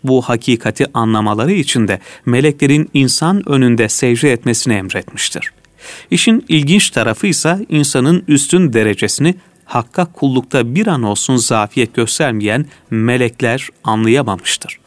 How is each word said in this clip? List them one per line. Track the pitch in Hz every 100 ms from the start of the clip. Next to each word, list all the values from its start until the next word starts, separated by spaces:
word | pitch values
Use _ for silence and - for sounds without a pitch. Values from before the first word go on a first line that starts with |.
bu | 131 131
hakikati | 123 120 - 120 214 - 139
anlamaları | - 113 110 107 104 131
için | 196 135 123 104
de | 98 - - -
meleklerin | 123 147 143 143 147 151
insan | 143 131 - 160 202 -
önünde | 139 123 117 110
secde | - 127 117 147
etmesini | 120 123 113 131
emretmiştir. | 104 95 95 - - - - - _ _ _ - - -
İşin | 180 - 226 -
ilginç | 156 143 196 -
tarafı | 127 113 110 208
ise | 151 156 185 -
insanın | 156 139 135 131 180 -
üstün | 143 - 180 165
derecesini | 113 107 101 107 - 151 185 _ _
Hakk'a | - 123 117 -
kullukta | 170 - 139 127 123 139 117
bir | 151 220
an | 147
olsun | 110 104 - 127
zafiyet | - 113 107 - 113
göstermeyen | - 113 - 147 110 104 117 143 - _
melekler | 113 113 123 120 - 123 127 - _
anlayamamıştır. | - 110 110 123 113 95 - - - -